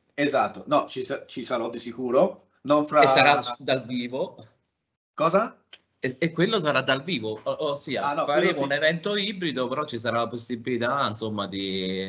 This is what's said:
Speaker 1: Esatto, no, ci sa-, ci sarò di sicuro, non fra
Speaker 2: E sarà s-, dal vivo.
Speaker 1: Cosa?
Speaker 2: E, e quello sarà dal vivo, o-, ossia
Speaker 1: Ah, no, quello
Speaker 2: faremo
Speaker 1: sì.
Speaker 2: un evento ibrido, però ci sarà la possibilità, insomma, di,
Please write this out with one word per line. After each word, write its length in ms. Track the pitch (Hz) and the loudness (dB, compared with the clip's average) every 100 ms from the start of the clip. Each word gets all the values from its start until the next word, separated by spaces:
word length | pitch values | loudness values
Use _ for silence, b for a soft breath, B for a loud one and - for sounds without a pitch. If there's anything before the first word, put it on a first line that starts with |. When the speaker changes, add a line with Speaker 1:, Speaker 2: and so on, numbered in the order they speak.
| _ | _
Speaker 1:
Esatto, 500 | - 143 131 110 143 135 | -4 0 2 0 -2 0
no, 180 | 143 - | 0 0
ci 160 | 131 | -6
sa-, 220 | 127 135 - | -6 -6 -8
ci 180 | - | -10
sarò 240 | 113 123 113 | -4 -4 -4
di 100 | 120 | -8
sicuro, 720 | 117 120 127 131 196 - _ _ | -10 -6 2 4 4 0 _ _
non 240 | 131 147 151 | 0 2 4
fra 160 | 151 | 6
Speaker 2:
E 40 | 135 | 8
sarà 340 | 135 139 147 | 8 6 6
s-, 120 | - - | 2 -6
dal 260 | 139 131 | -2 -2
vivo. 520 | 113 123 120 131 - - - _ _ _ _ _ _ | -2 -6 -4 -4 -6 -8 -20 _ _ _ _ _ _
Speaker 1:
Cosa? 460 | - 156 185 233 - _ - _ _ | -2 2 2 0 -6 _ -20 _ _
Speaker 2:
E, 140 | 131 123 | -6 -2
e 140 | 165 | -2
quello 300 | 165 190 220 | 2 2 2
sarà 200 | 151 131 | 2 2
dal 200 | 131 135 | 2 0
vivo, 380 | 156 139 110 107 | 0 -4 -4 -6
o-, 280 | - 135 151 | -6 -4 -4
ossia 320 | 139 - 120 | -4 -4 -2
Speaker 1:
Ah, 120 | 139 | -2
no, 100 | 151 | -2
quello 140 | 147 147 | 0 2
Speaker 2:
faremo 140 | 185 | 2
Speaker 1:
sì. 100 | 156 | 0
Speaker 2:
un 100 | 139 | -2
evento 440 | 143 156 170 202 208 | 2 2 0 -2 -2
ibrido, 500 | 196 196 170 127 123 | -4 -4 -4 -2 -2
però 180 | 139 | -2
ci 140 | 147 117 | -4 -4
sarà 200 | 117 113 | -2 -2
la 80 | 117 | -2
possibilità, 800 | 120 110 123 117 120 117 143 123 | -6 -8 -8 -4 -2 0 0 -2
insomma, 400 | 107 110 104 98 | -4 -6 -4 -4
di, 400 | 98 98 95 92 95 | -4 -4 -2 -2 -4